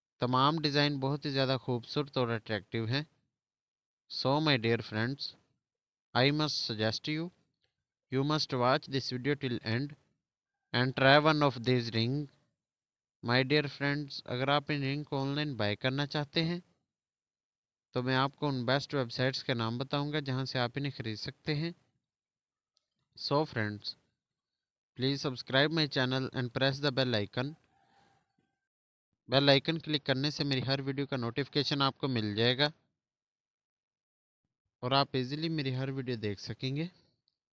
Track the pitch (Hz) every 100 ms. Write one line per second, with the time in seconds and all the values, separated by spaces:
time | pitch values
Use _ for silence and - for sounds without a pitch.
0 | _ - 123 127 139 165 151 143 147 139
1 | 135 143 147 135 131 131 - 123 113 147
2 | 139 135 117 113 - 104 - 117 110 135
3 | 156 _ _ _ _ _ _ _ _ _
4 | - - 127 147 156 131 113 117 - 107
5 | 120 139 - - _ _ _ _ _ _
6 | _ 120 135 151 151 - - 107 110 -
7 | - 156 175 _ _ _ _ _ _ _
8 | - 127 147 151 - 127 123 151 - 135
9 | - 127 131 143 131 120 110 120 143 147
10 | _ _ _ _ _ _ - 120 131 127
11 | 135 147 151 151 143 120 117 127 117 110
12 | 117 143 143 _ _ _ _ _ _ _
13 | _ - 113 123 131 151 143 - 143 143
14 | 143 - - 123 135 143 143 147 135 143
15 | 147 139 135 143 151 117 104 104 131 135
16 | 143 151 143 170 165 175 - _ _ _
17 | _ _ _ _ _ _ _ _ _ 127
18 | 127 131 139 - 147 131 120 139 - 143
19 | 120 - 131 131 - 120 113 120 135 143
20 | 147 151 139 127 131 131 120 139 139 -
21 | 117 107 - - - 151 170 175 _ _
22 | _ _ _ _ _ _ _ _ _ _
23 | _ - - 143 156 117 107 104 - -
24 | _ _ _ _ _ _ _ _ _ -
25 | 131 139 147 123 - 131 151 165 147 139
26 | 127 131 131 - 123 135 135 139 143 127
27 | 127 110 101 - 139 160 _ _ _ _
28 | _ _ _ _ _ _ _ _ _ _
29 | _ _ - 131 139 139 - 160 156 151
30 | - 131 147 - 143 131 120 135 135 135
31 | 139 131 117 127 131 147 135 143 135 -
32 | 139 123 107 104 120 127 147 - _ _
33 | _ _ _ _ _ _ _ _ _ _
34 | _ _ _ _ _ _ _ - 127 135
35 | 143 131 127 151 165 156 135 127 135 135
36 | 127 120 104 98 - 107 131 139 175 _
37 | _ _ _ _ _